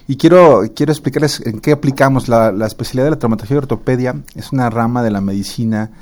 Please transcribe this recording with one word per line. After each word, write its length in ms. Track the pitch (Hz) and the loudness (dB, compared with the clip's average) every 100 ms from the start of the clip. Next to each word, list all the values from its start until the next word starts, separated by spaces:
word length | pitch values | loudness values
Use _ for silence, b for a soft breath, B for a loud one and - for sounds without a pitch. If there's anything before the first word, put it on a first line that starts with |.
| - | -8
Y 80 | 135 | 0
quiero, 440 | 160 180 170 120 107 - | 4 8 8 6 2 -2
quiero 160 | 147 | -2
explicarles 480 | 151 - 147 147 - - | -2 -4 -2 -2 -2 -6
en 140 | 107 | -4
qué 120 | - | 0
aplicamos. 560 | 147 143 135 135 131 110 | 0 0 2 2 2 2
La, 240 | 117 110 | 2 2
la 140 | 98 110 | 0 -4
especialidad 400 | - 117 123 139 | -6 -6 -2 0
de 60 | |
la 60 | 151 | 0
traumatología 360 | 120 113 107 | -2 -2 -2
y 40 | 143 | -2
ortopedia 640 | 135 110 - 127 127 143 131 | -2 -4 -2 -2 -2 -6 -12
es 180 | - 104 | -16 -6
una 160 | 135 120 | -2 -2
rama 340 | 113 113 123 | -2 -2 -2
de 80 | 117 | -2
la 120 | 101 | -2
medicina 680 | 98 98 98 - 113 110 107 b | -2 -4 -6 -4 -4 -2 -6 b